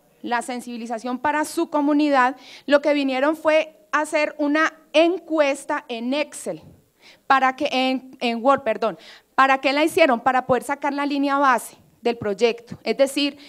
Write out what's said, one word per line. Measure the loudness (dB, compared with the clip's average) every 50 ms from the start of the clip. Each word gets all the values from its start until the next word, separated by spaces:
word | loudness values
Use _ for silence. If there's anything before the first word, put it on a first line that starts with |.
| _ _ _ _ -8
la | -4 -4 -4
sensibilización | -4 -4 -8 -10 -10 -10 -10 -10 -8 -8 -8 -8 -6 -6 -6 -4
para | -2 -2 0 -2 -2
su | -4 -4 -4 -4 -2
comunidad, | -2 0 0 2 2 2 2 2 4 4 4 2 0 -4 -14 -20 -20 -12 -4
lo | 2 2 2
que | 4 2 0
vinieron | 2 0 0 0 0 0 0 0
fue | 0 0 2 2 2 2 -2 -8 _ _ _
hacer | -2 -2 -2 0 -2 -2 -2 -2 -2 -2
una | -2 0 2 2 0 0 -2 -6 _ _ 2
encuesta | 4 4 4 2 -2 -4 -2 0 2 2 2 0 -4 -4 -6 -6 -6 -6 -8
en | -10 -8 -4 -4 -2
Excel, | -2 -4 -6 -8 -14 -10 -10 -10 -12 -12 -20 -20 _ _ _ _ _ _ -20 -20 _ _ 0
para | 2 2 2 0 0
que, | 0 -4 -4
en, | -2 -2 0 0 -2 -4 -6 -10 -12 -6
en | -4 -4 -4 0 2
Word, | 2 2 2 2
perdón. | -2 -4 -2 -2 -4 -4 -6 -14 -20 -20 -20 _ _ _
¿Para | 2 4 4 4 2
qué | 0 0 0
la | 2 0
hicieron? | 0 2 4 4 4 4 2
Para | 0 0 0 0 0 0
poder | 0 0 0
sacar | -4 -8 -4 -4 -4
la | -4 -2 -4
línea | -2 -2 -2 0 0 0 2
base | 2 2 2 2 0 -6 -18 -20 _ _ _ _
del | -4 -4 -4 -2
proyecto, | -4 -6 -2 0 0 0 0 -2 -8 -18 -18 -10 -6
es | -4 0 0
decir, | 0 0 0 -2 -2 -4 -4 -8 -16